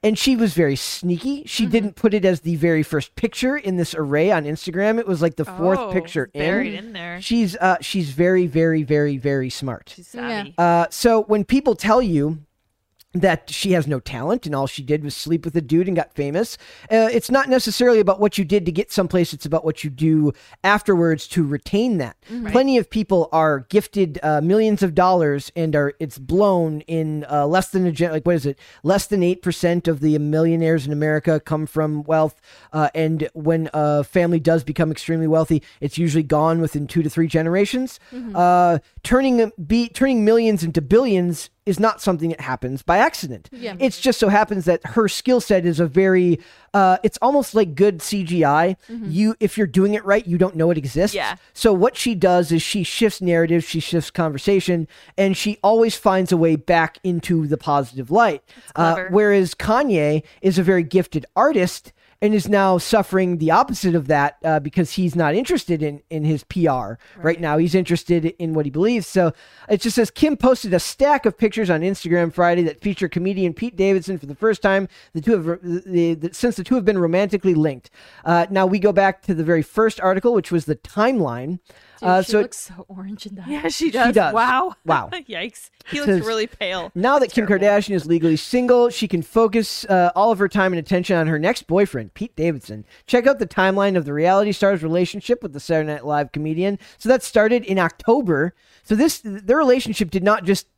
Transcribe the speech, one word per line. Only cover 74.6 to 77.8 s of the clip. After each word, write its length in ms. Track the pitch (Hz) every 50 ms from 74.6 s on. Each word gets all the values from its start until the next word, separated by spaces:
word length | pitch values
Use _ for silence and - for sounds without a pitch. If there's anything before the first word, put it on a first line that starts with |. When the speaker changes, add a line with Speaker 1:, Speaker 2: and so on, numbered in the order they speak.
Speaker 1:
time. 260 | - 202 190 196 196 185 _ - - _ _
The 80 | 165
two 100 | 151 220
have, 140 | 233 190 160 165 170 180 185
the, 500 | 175 170 180 185 190 185 175 170 170 165
the, 160 | 156 147 170
since 260 | 185 - - 240 -
the 60 | - 180
two 120 | - 254
have 100 | 254 190
been 140 | 196 208 190
romantically 560 | 175 165 165 185 202 196 202 196 - 190 175
linked." 340 | 156 151 156 135 123